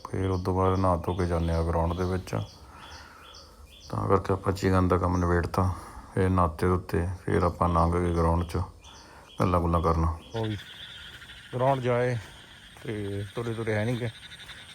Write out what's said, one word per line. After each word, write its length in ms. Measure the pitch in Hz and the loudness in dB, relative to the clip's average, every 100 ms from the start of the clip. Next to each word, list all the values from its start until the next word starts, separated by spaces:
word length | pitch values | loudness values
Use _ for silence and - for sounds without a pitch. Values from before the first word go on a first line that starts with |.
| - | -8
ਫਿਰ 200 | 95 95 | -2 0
ਉਸ 120 | 92 | 0
ਤੋਂ 100 | 92 | 0
ਬਾਅਦ 240 | 92 95 95 | 2 4 4
ਨਹਾ 180 | 95 87 | 2 2
ਧੋ 180 | 90 | 0
ਕੇ 120 | 85 87 | -2 0
ਜਾਂਦੇ 260 | 85 82 | 0 2
ਹਾਂ 120 | 82 | 0
ਗਰਾਊਂਡ 320 | 82 82 82 85 | 0 0 0 0
ਦੇ 80 | |
ਵਿੱਚ। 300 | 92 92 - 107 104 - - - - - - - - - - - - - - | -2 -2 -2 -6 -6 -12 -20 -20 -18 -18 -20 -20 -20 -20 -20 -20 -20 -20 -8
ਤਾਂ 180 | - 104 | -4 2
ਕਰਕੇ 240 | 98 - | 2 2
ਆਪਾਂ 200 | 92 101 | -2 0
ਚਿਕਨ 360 | 92 95 92 90 | 0 2 4 4
ਦਾ 100 | 90 | 2
ਕੰਮ 180 | 90 90 | 2 2
ਨਿਬੇੜਤਾ, 560 | 87 87 85 - 92 85 - - - | 2 2 2 0 0 -2 -10 -18 -6
ਫਿਰ 140 | - 92 | 0 2
ਨਹਾਤੇ 380 | 92 85 80 92 | 4 2 2 2
ਧੋਤੇ, 400 | 92 - 90 90 90 | 2 0 -2 -2 -4
ਫਿਰ 180 | - 90 | 0 2
ਆਪਾਂ 260 | 87 82 87 | 2 2 2
ਲੰਘ 240 | 82 85 | 4 4
ਗਏ 220 | 87 87 | 2 2
ਗਰਾਊਂਡ 300 | 82 82 85 | 2 2 2
'ਚ 140 | 80 87 - - - - - - - - | 0 -4 -6 -10 -20 -20 -20 -20 -14 -2
ਗੱਲਾਂ 200 | 90 87 | 2 2
ਗੁੱਲਾਂ 200 | 85 85 | 2 2
ਕਰਨ। 240 | 82 82 | 2 2
ਉਹ 400 | 82 82 - 113 | 2 0 -8 -6
ਵੀ 120 | 110 101 - - - - - - - - - | -4 -6 -10 -16 -16 -16 -18 -18 -20 -20 -10
ਗਰਾਊਂਡ 260 | 127 131 135 | 0 2 2
ਜਾਏ 360 | 127 120 123 117 - - - - - - | 2 2 2 -2 -6 -18 -20 -20 -20 -14
ਤੇ 420 | - 104 98 101 101 | -8 -6 -6 -6 -6
ਤੁਰੇ 200 | - 117 | -6 -6
ਤੁਰੇ 200 | 113 113 | -4 -2
ਹੈ 100 | 107 | 0
ਨਹੀਂ 140 | 110 120 | 0 -2
ਗੇ, 120 | 117 - - - - - - | -4 -8 -18 -20 -18 -18 -20